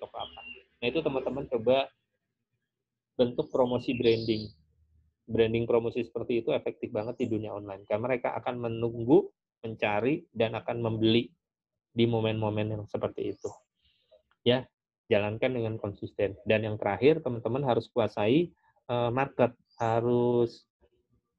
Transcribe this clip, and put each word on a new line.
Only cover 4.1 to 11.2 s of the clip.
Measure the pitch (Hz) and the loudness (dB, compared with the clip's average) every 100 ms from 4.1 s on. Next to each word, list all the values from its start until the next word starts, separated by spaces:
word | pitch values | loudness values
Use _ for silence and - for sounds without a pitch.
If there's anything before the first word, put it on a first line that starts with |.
| 113 113 110 107 - _ _ _ _ _ _ - | 4 2 -2 -6 -16 _ _ _ _ _ _ -2
Branding | 110 113 113 117 | 0 2 2 2
promosi | 117 117 123 113 | 2 2 -4 -4
seperti | 117 113 120 | -6 -2 -2
itu | 156 131 | 0 -2
efektif | - - 113 | -4 -8 -6
banget | 117 110 123 | -6 -6 -4
di | 113 | -2
dunia | 110 107 | -4 -6
online. | 101 101 98 | -10 -10 -12
Karena | 101 107 120 | -4 -4 -2
mereka | 127 135 | -2 -4
akan | 127 131 123 | -6 -6 -6
menunggu, | 117 113 117 117 113 175 - _ _ _ | -6 -4 -4 -2 4 4 4 _ _ _
mencari, | 113 110 110 104 120 160 - | -12 -4 -2 0 0 -2 -4
dan | 113 113 113 | -2 -2 -2
akan | - 117 | -6 -4
membeli | 117 110 110 117 | -2 2 4 4